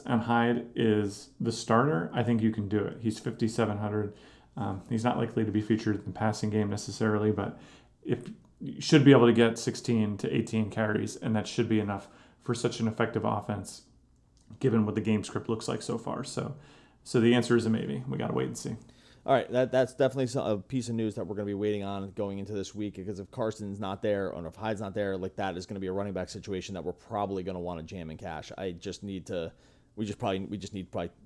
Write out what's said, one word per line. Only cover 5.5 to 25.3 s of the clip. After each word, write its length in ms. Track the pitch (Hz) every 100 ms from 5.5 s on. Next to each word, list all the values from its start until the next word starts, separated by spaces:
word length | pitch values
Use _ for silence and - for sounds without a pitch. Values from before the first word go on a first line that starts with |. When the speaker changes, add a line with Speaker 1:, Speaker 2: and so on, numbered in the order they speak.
Speaker 1:
be 80 | 104
featured 380 | 104 110 110 104
in 80 | -
the 60 |
passing 380 | 92 110 104 107
game 200 | 107 101
necessarily, 600 | 104 - 98 110 107 107
but 280 | 101 98 - - - - _ -
if 240 | - - - - _
you 180 | 156 -
should 240 | - 156
be 80 | 139
able 160 | 131 120
to 60 |
get 260 | 113 117 113
sixteen 560 | - - - 117 107 101
to 160 | -
eighteen 360 | 117 110 110 107
carries, 480 | - 107 107 107 -
and 180 | - 110
that 100 | 101
should 220 | - 110
be 140 | 110
enough 260 | 101 98 - - - _
for 120 | - 113
such 240 | 123 -
an 80 | 117
effective 380 | 110 113 113 107
offense, 560 | 110 - 104 92 - - _ _ _ _ _ _ -
given 240 | 135 113 107
what 100 | 104
the 60 |
game 240 | 110 107 -
script 240 | - -
looks 180 | 110 -
like 140 | 117
so 160 | - 117
far. 260 | - -
So, 320 | 135 - - 135 - - - _
so 160 | - 127
the 160 | 117 123
answer 220 | 117 120
is 80 | 113
a 40 |
maybe. 360 | 110 - 135 131
We 100 | 135
gotta 160 | 113
wait 140 | 131 131
and 100 | 117
see. 200 | 120 117 - - - -
Speaker 2:
All 100 | -
right, 180 | 131 -
that, 200 | 123 131
that's 220 | 127 127
definitely 340 | - 131 127 127
so-, 160 | 131
a 140 | 101 104
piece 320 | - 131 117
of 60 | 113
news 180 | 110 101
that 100 | 90
we're 80 | 101
gonna 100 | 101
be 80 |
waiting 300 | 98 104 104
on 280 | 98 98 98 95
going 240 | 101 98
into 140 | 98
this 200 | 107 92
week, 220 | 101 104 95
because 240 | 92 95
if 100 | 95
Carson's 500 | - 110 107 104 98
not 220 | 101 98
there, 300 | 107 101 95
or 160 | - 82
if 80 | -
Hyde's 260 | 110 104
not 140 | 104 95
there, 200 | 101 95
like, 200 | 92